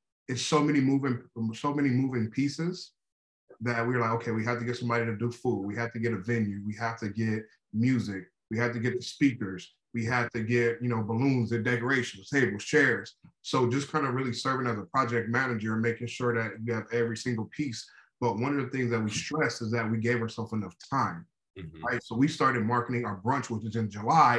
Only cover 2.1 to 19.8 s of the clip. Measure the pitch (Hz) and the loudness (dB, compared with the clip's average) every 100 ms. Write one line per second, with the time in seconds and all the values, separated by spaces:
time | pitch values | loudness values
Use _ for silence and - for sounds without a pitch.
2.1 | 127 110 - 139 151 170 180 - _ _ | 0 -2 0 -2 0 -4 -4 -10 _ _
3.1 | _ _ _ _ - 117 117 117 123 113 | _ _ _ _ -6 -2 0 0 2 2
4.1 | 117 120 113 110 120 120 117 123 117 113 | 0 0 -2 0 -2 -2 -2 0 0 0
5.1 | 104 117 - 123 104 101 104 117 113 117 | 0 -2 -2 -2 -2 -2 -4 -4 -2 -2
6.1 | 104 98 117 104 101 101 107 113 110 107 | -2 0 0 0 -2 -6 -4 -4 -4 -6
7.1 | 104 113 107 - _ _ 110 127 123 101 | -2 0 -2 -6 _ _ 0 4 2 0
8.1 | 95 90 _ - 110 120 113 120 123 - | -4 -10 _ -6 -2 0 0 -2 -2 -6
9.1 | - 139 117 98 92 - _ _ 117 110 | 2 2 2 -4 -8 -12 _ _ -4 0
10.1 | 123 117 117 110 120 117 117 123 113 107 | 0 -2 -2 0 2 2 0 -2 -2 0
11.1 | 117 139 127 107 117 123 120 123 135 - | 2 2 2 2 0 0 0 0 0 -2
12.1 | 98 - 139 117 101 - 151 135 110 - | -6 -2 2 2 0 2 4 4 2 -4
13.1 | - - _ - 135 123 135 139 156 135 | -16 -20 _ -2 2 2 2 0 -2 0
14.1 | 127 131 - 135 131 123 104 92 135 123 | 0 -2 -2 -2 0 0 -2 -2 0 2
15.1 | 117 107 120 131 113 110 110 117 117 120 | 0 0 0 0 -2 -2 0 0 0 -4
16.1 | - 123 113 110 110 113 117 104 120 117 | -2 0 0 -2 -4 -4 -4 -2 0 0
17.1 | 110 127 113 104 - 101 117 - - - | -2 -2 -2 -4 -4 -6 -6 -12 -20 -20
18.1 | - 120 104 131 143 127 131 120 113 107 | -2 0 0 0 0 -2 -2 0 0 0
19.1 | - - 156 139 - 110 117 | -2 -4 0 0 -2 -2 0